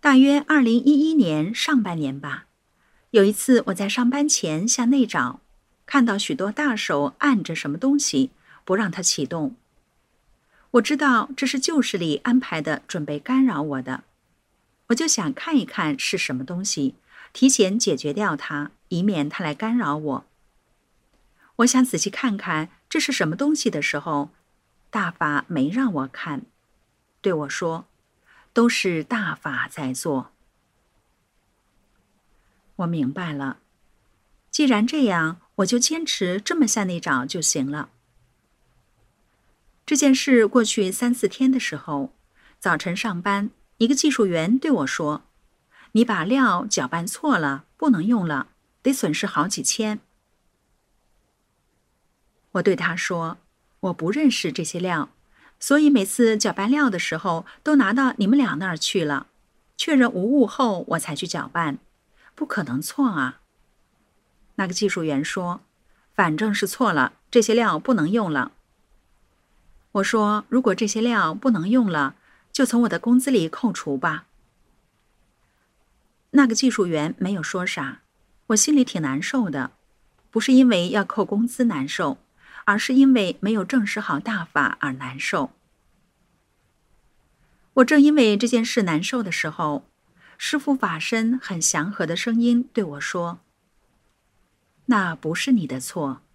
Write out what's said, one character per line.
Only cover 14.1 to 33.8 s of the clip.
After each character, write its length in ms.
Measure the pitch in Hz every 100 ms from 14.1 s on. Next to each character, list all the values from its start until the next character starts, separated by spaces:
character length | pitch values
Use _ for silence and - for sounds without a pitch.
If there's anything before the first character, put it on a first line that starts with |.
| _ _ _ _ _ _ _ _
我 80 |
就 120 | 233 320
想 280 | - 202
看 200 | 269 -
一 120 | 302 170
看 320 | - 160 139
是 180 | - 185
什 180 | -
么 100 | 127
东 200 | 131 175
西， 300 | 190 - 135 - _ - -
提 160 | - 262
前 280 | - 190 208
解 160 | -
决 200 | 143 147
掉 200 | 151 208
它， 360 | 147 - 147 147 _ _
以 140 | 170
免 260 | 202 180 143
它 160 | -
来 100 | 165
干 220 | 147 220 240
扰 200 | 175 151
我。 280 | 151 131 - _ _ _ _ _ _ _ _ _ _ _ _ -
我 100 | 240
想 180 | 262
仔 140 | 254 165
细 100 | -
看 300 | - 262 196
看 320 | - 156 160 _ _
这 100 | 330
是 140 | 302
什 160 | 262 165
么 80 | 170
东 180 | 285
西 140 | 302 233
的 140 | 165
时 160 | 143 143
候， 320 | 147 147 143 _ _ _ _ _ _
大 200 | 220 180
法 340 | - 156 147 -
没 200 | 160 139
让 240 | 214 262
我 140 | 160 135
看， 360 | - - 139 - _ _ _ _ _ _ _
对 120 | 196
我 160 | 170 143
说 380 | - 175 160 - _ _ _ _ _ _
，“都 160 | - 233
是 340 | - 190 165
大 320 | 156 233 196
法 320 | 151 156 131 -
在 260 | - 135
做。” 400 | 127 170 135 - _ _ _ _ _ _ _ _ _ _ _ _ _ _ _ _ _ _ _ _ _ _ _ _ -
我 100 | 170
明 240 | 170 131
白 220 | 151 175
了， 260 | 143 135 - _ _